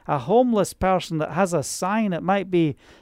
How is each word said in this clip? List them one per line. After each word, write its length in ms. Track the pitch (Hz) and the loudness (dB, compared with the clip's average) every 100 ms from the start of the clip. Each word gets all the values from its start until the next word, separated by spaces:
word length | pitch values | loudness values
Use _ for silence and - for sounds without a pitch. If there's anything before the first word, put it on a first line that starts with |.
| - | -4
a 140 | 147 | -4
homeless 540 | 123 226 254 214 175 | 2 2 4 2 0
person 440 | - 190 185 - 160 | 0 0 0 0 -4
that 140 | 151 | -2
has 200 | 156 196 | 0 0
a 120 | 165 | 0
sign. 500 | - - 185 220 214 | -4 -6 -2 -2 -2
It 80 | 165 | -2
might 300 | 165 202 190 | -2 -2 0
be, 240 | 180 160 135 - - | 2 2 -2 -12 -20